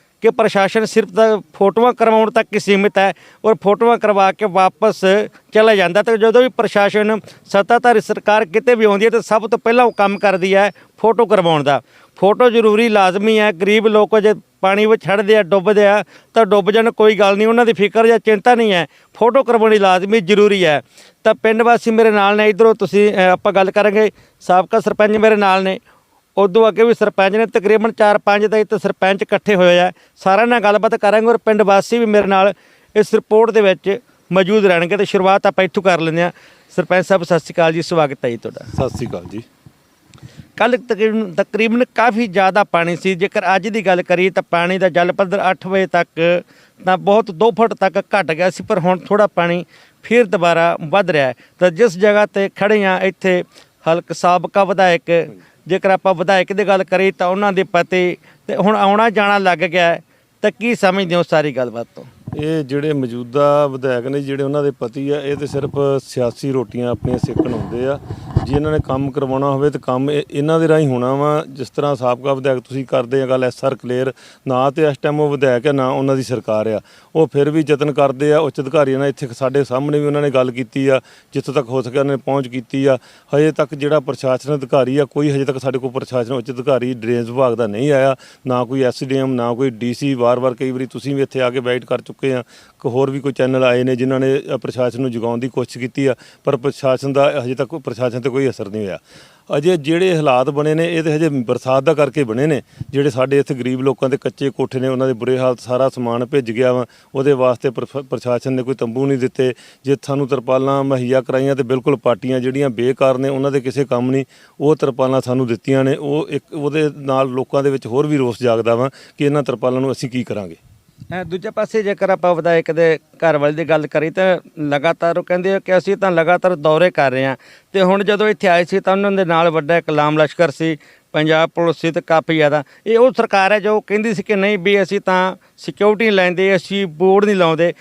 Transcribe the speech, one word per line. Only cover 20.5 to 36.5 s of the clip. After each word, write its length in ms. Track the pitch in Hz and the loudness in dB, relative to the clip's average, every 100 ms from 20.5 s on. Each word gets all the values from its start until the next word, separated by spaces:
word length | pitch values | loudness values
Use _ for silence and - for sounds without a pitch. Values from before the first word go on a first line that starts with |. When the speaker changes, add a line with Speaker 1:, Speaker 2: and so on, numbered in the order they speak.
| 202 | 4
Speaker 1:
ਹੈ। 180 | 170 143 - _ - _ | 2 0 -2 _ -20 _
ਤਾਂ 100 | 220 | -2
ਪਿੰਡ 280 | 220 220 220 | 0 0 2
ਵਾਸੀ 280 | 233 233 - | 4 2 2
ਮੇਰੇ 200 | 220 226 | 2 4
ਨਾਲ 260 | 208 196 208 | 4 2 2
ਨੇ, 120 | 214 | 2
ਇੱਧਰੋਂ 260 | 185 226 | 4 4
ਤੁਸੀਂ, 400 | 220 190 196 208 | 4 0 2 2
ਅ, 20 | 196 | 4
ਆਪਾਂ 340 | 185 180 214 | 2 2 2
ਗੱਲ 180 | 190 190 | 2 2
ਕਰਾਂਗੇ, 400 | 208 208 202 214 - _ _ | 2 2 2 0 -2 _ _
ਸਾਬਕਾ 400 | - 180 185 226 | 0 2 2 0
ਸਰਪੰਚ 360 | 208 202 214 214 | -2 0 0 4
ਮੇਰੇ 200 | 220 214 | 2 4
ਨਾਲ 260 | 202 190 | 2 2
ਨੇ, 180 | 190 190 - _ _ _ _ - | 0 -4 -10 _ _ _ _ 0
ਉਦੋਂ 320 | 196 202 220 | 2 4 4
ਅੱਗੇ 160 | 180 | 4
ਵੀ 100 | 233 | 2
ਸਰਪੰਚ 420 | 220 208 - 190 208 | 4 0 2 0 2
ਨੇ, 100 | 220 | 0
ਤਕਰੀਬਨ 460 | 220 190 214 226 | 0 2 2 2
ਚਾਰ 260 | - 208 208 | 2 2 2
ਪੰਜ 280 | - 202 208 | 2 2 2
ਤਾਂ 120 | 214 | 0
ਇੱਥੇ 200 | 214 214 | 0 -2
ਸਰਪੰਚ 440 | 196 185 190 196 | -4 -2 0 0
ਇਕੱਠੇ 320 | - 202 - | -2 -2 0
ਹੋਏ 240 | 196 180 175 | 4 4 4
ਆ। 140 | 180 175 _ _ | 2 -2 _ _
ਸਾਰਿਆਂ 300 | 190 196 240 | 0 2 2
ਨਾਲ 140 | 240 | 2
ਗੱਲਬਾਤ 340 | 202 208 220 | 2 2 0
ਕਰਾਂਗੇ 320 | 226 208 208 226 | 0 2 2 2
ਔਰ 100 | 226 | 2
ਪਿੰਡ 260 | - 208 | 2 2
ਵਾਸੀ 360 | 196 196 190 240 | 4 2 2 0
ਵੀ 80 | 226 | 2
ਮੇਰੇ 200 | 208 190 | 2 4
ਨਾਲ 260 | 196 196 185 _ _ _ 214 | 2 2 0 _ _ _ 0
ਇਸ 180 | 214 | 2
ਰਿਪੋਰਟ 360 | 220 - 214 226 | 0 2 2 4
ਦੇ 100 | 214 | 4
ਵਿੱਚ 380 | 202 185 185 196 - _ _ | 2 0 -2 -6 -8 _ _
ਮੌਜੂਦ 340 | 180 185 214 196 | 0 2 2 4
ਰਹਿਣਗੇ। 300 | 170 170 202 | 2 0 -2
ਤੇ 80 | |
ਸ਼ੁਰੂਆਤ 420 | 196 202 185 196 202 | 0 0 2 2 2
ਆਪਾਂ 180 | - | 0
ਇੱਥੋਂ 180 | 190 - | -2 0
ਕਰ 180 | 185 170 | 0 0
ਲੈਂਦੇ 220 | 160 160 | 0 -2
ਹਾਂ। 80 | 170 - - | -2 -4 -20